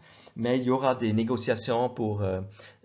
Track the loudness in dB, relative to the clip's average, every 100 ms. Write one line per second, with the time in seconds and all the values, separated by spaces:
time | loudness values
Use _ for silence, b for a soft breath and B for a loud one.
0 | B B B -4 0 2 2 2 2 2
1 | 2 2 2 0 0 -2 0 0 0 -2
2 | -4 -2 -2 -4 -6 B B B